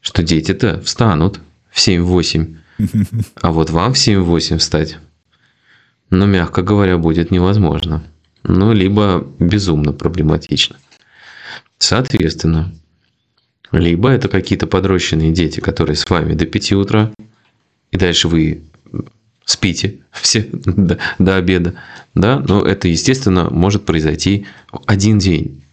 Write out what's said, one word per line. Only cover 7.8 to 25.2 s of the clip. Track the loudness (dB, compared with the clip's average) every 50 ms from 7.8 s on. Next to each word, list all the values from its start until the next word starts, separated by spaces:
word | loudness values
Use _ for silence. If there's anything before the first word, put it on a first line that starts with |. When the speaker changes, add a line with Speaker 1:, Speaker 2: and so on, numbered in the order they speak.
| -2 -4 -6 -6 -6 -10 -20 _ _ _ _ _ -4
Speaker 1:
Ну, | 0 2 2 4 4 4
либо | 2 2 2 2 2 2 2 2 0 -2 -6 -4 -2
безумно | 0 2 2 0 0 0 0 0 0 -2 -2
проблематично. | -2 -4 -4 -2 0 0 0 0 0 -2 -4 -4 -2 -4 -4 -6 -14 _ _ _ _ _ _ _ _ -20 -20 -20 -20 -20 -20 -20 -20 _ _ _ -6
Соответственно, | -2 0 0 0 -2 0 0 0 0 0 -2 0 0 0 2 0 -2 -4 -8 -14 _ _ _ _ _ _ _ _ _ _ _ _ _ _ _ _ _ -4
либо | -2 0 2 2 2 2 2 2
это | 2 2 0 0
какие-то | -2 -2 -2 -2 -2 -2 -2
подрощенные | -2 -2 -2 0 0 0 0 0 -2 -2 0 0 0 2
дети, | 0 0 -2 -2 -4
которые | -6 -4 -2 -2 -2 -2 -2
с | -4 -2 0
вами | 0 0 0 -2 -2
до | -2 -2
пяти | -2 -4 -4 -2 0 0
утра, | 0 0 0 0 0 0 -2 -4 -12 -20 -20 _ _ _ _ _ _ _ _ _ _ _ -8
и | -4
дальше | 0 0 0 0 0 0 0
вы | 2 2 2 0 -2 -6 -10 -20 _ _ _ -16 -12 -12 -12 -12 _ _ _ _ _ _ -6
спите | -6 -6 -2 -2 -4 -2 -2 -4 -6 -6 -6 _
<laughs> | _ -14
все | -6 -4 -2 -2 -2 -2 -4 -8
до, | -6 -2 -2 0 2 2 2 0 -2 -4 -6 -2 0
до | 2 2 2
обеда, | 2 2 2 2 2 0 -2 -4 -8 -16 -20 -20 -20 -16 _ -2
да, | 0 2 2 2 0
но | 0 2 2 2 2
это, | 2 0 0 0 0
естественно, | 0 0 0 0 0 0 2 0 2 2 0 0
может | 0 2 2 2 0 -2 -2
произойти | 0 -2 0 0 -2 -2 -2 -2 -2 -2 -2 -4 -8 -20 -20 -20 -18 -18 -12 -4
один | -2 0 2 2 4 2
день. | 4